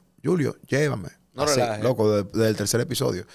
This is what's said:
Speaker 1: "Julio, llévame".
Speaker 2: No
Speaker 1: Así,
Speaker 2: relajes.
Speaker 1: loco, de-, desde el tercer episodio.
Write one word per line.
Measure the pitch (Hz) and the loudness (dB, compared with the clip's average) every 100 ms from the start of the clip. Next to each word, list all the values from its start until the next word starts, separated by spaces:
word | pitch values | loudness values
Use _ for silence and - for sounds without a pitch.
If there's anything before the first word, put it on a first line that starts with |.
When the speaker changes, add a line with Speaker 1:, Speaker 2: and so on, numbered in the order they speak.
| _ _ | _ _
Speaker 1:
"Julio, | 156 180 123 - - | -2 0 -2 -4 -4
llévame". | 139 151 117 85 - _ | 0 0 -2 -10 -16 _
Speaker 2:
No | 123 | -4
Speaker 1:
Así, | 147 131 | 0 2
Speaker 2:
relajes. | 120 107 | 0 0
Speaker 1:
loco, | 117 113 107 104 | 0 2 2 2
de-, | 98 | 0
desde | 110 110 | 0 2
el | 104 | 2
tercer | 101 117 | 0 0
episodio. | 120 120 127 90 - | -2 -2 -2 -4 -10